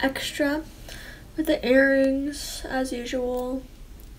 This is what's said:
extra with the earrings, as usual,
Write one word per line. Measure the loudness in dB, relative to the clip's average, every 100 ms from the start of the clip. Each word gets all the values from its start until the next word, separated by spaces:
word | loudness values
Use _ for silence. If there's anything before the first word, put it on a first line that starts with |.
extra | -2 -2 -6 0 0 0 -6 -14 -16 -14 -14 -16 -10 -4
with | 0
the | 2 6
earrings, | 6 8 6 4 2 -2 -6 -10 -8 -4
as | -2 -2
usual, | -4 -4 -2 -2 -2 -4 -6 -8 -18 -18 -18 -18